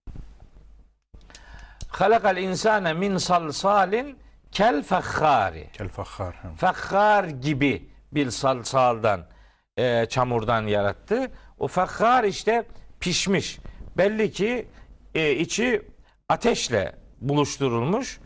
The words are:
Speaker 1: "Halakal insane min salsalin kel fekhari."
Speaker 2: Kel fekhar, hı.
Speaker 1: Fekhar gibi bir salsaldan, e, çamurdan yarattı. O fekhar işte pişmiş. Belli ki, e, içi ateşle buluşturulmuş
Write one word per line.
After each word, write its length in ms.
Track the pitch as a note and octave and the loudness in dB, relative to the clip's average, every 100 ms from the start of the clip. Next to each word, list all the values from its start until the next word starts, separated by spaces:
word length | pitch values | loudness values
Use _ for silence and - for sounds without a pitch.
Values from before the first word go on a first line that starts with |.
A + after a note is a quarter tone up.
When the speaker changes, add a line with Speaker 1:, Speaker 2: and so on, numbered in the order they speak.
| - - - - - - - - - _ _ - - - - - - - - | -16 -14 -14 -18 -20 -20 -20 -20 -20 _ _ -20 -20 -20 -20 -20 -20 -16 -10
Speaker 1:
"Halakal 500 | - G3 A3+ G3+ F3+ | 0 4 4 4 0
insane 560 | F#3 F3+ A3 G#3+ F3+ | -2 0 2 2 0
min 240 | D#3+ G3+ F#3 | 0 0 0
salsalin 1000 | - F3+ E3 C#3 F#3+ G#3 F#3 G#3+ C#4+ C4 - - - | 2 0 0 -2 2 4 2 0 -4 -10 -20 -20 -10
kel 320 | - G#3 C#4+ | 0 2 2
fekhari." 880 | A#3 F3+ - - D3+ C3 F#2+ D#2+ D2+ | 0 -2 -2 0 4 4 2 -4 -14
Speaker 2:
Kel 140 | - G2+ | -10 -10
fekhar, 460 | - F#2 - F#2 - | -8 -12 -8 -10 -10
hı. 140 | F#2 D#2 | -14 -2
Speaker 1:
Fekhar 680 | F#3 - - F#3+ G#3 G#3 | -2 -2 -2 2 4 4
gibi 680 | F3+ C#3 C3+ C#3 C#3+ G#2 - - - | 2 -4 -2 0 2 0 -6 -20 -8
bir 200 | D3 C3+ | -2 -2
salsaldan, 960 | - C3+ B2+ A2+ C3+ B2+ A#2 A2 G2 E2+ - - _ _ - | 0 -2 -2 -2 2 4 4 2 0 -4 -20 -20 _ _ -2
e, 280 | B2 A#2 A2+ | 0 2 0
çamurdan 580 | C3 B2+ A#2+ A2 A#2 G#2+ | 0 0 0 0 0 2
yarattı. 640 | G#2 G2+ G2 - A3+ C4 - - - | 2 0 -2 -4 -2 -2 -8 -18 -8
O 80 | C3+ | -4
fekhar 560 | - F3+ - A3 B3+ | -2 -2 2 2 4
işte 400 | G#3+ D#3+ - A#3 G#3 - - - | 2 -2 0 0 -2 -12 -18 -8
pişmiş. 600 | F3 E3+ - F#3+ - - - - - - | -4 -2 0 0 -2 -8 -16 -16 -8 2
Belli 340 | G3 G#3+ G#3+ | 2 2 -2
ki, 360 | - G3+ B3 - - - - - - | 0 -2 -2 -6 -16 -20 -20 -8 -2
e, 160 | D#3 | 0
içi 500 | C3+ E3 - A#3+ A3+ - - - _ - | 0 0 0 0 0 -4 -20 -20 _ -2
ateşle 640 | D#3+ A#3 A#3+ - A2+ F2+ - - - | 0 2 0 0 0 0 -6 -20 -8
buluşturulmuş 1000 | B2 D3 D3 - C#3 A#2 B2 G#3+ B3+ - | 0 2 2 2 0 2 0 -2 -4 -10